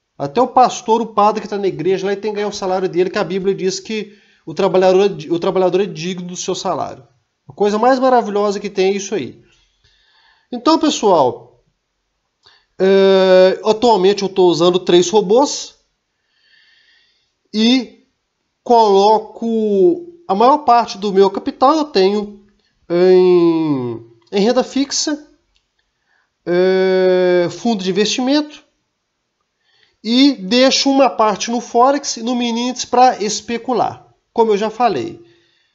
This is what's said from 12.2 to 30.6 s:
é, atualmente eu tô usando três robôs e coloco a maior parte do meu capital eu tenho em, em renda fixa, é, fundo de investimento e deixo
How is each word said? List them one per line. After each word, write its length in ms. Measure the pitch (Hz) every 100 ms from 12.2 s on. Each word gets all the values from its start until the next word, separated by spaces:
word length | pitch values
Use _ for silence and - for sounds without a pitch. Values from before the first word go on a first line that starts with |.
| _ _ _ _ _ -
é, 840 | 190 196 196 190 190 185 185 -
atualmente 600 | 208 214 240 202 190 202
eu 40 | 190
tô 200 | 190 180
usando 320 | 156 175 180
três 280 | 180 175 175
robôs 680 | 214 185 233 277 - - _ _ _ _ _ _ _ _ _ _ _ _ _ _ _ _ _ _
e 500 | 214 226 254 220 _ _ _ _ _ _ _
coloco 1500 | - 233 214 196 202 214 214 - 233 220 214 196 175 160 - - -
a 80 |
maior 240 | 196 240 294
parte 400 | 254 240 220 196
do 140 | 208
meu 180 | 190 196
capital 460 | 196 269 - 262 320
eu 80 |
tenho 600 | 302 196 190 214 208 - _ _ _ _ -
em, 1120 | 175 185 185 185 180 170 160 160 135 120 113 - _ -
em 80 | 202
renda 240 | 208 240
fixa, 600 | 240 262 277 - 320 294 - _ _ _ _ _ _ _ _ _ _ _
é, 1000 | 165 175 185 190 185 185 185 185 180 180 175
fundo 360 | 175 240 214
de 60 | 185
investimento 720 | 185 208 - 254 294 294 - _ _ _ _ _ _ _ _ _ _ _ _ _ _
e 300 | 214 247 277
deixo 580 | 220 185 247